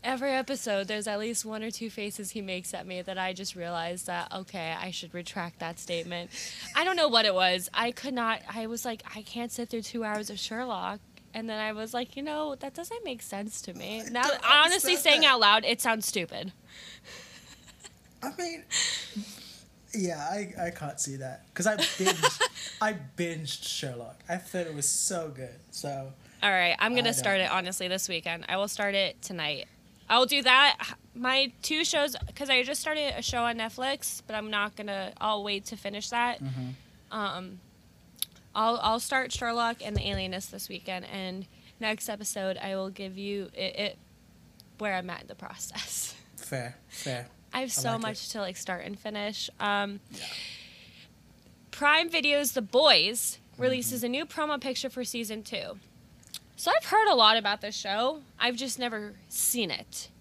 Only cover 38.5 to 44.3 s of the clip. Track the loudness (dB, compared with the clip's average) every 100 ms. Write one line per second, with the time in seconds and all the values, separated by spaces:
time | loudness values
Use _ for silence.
38.5 | 0 2 2 2 0 0 0 0 -4 -2
39.5 | 0 0 -2 -4 -2 -2 -2 -2 -4 -8
40.5 | -12 -10 -10 -8 -8 -8 -8 -6 -8 -10
41.5 | -16 -20 -6 -4 -2 -4 -6 -6 -4 -2
42.5 | -2 -4 -4 -6 -8 -10 -8 -6 -6 -6
43.5 | -4 -6 -2 -6 -6 -20 -20 -20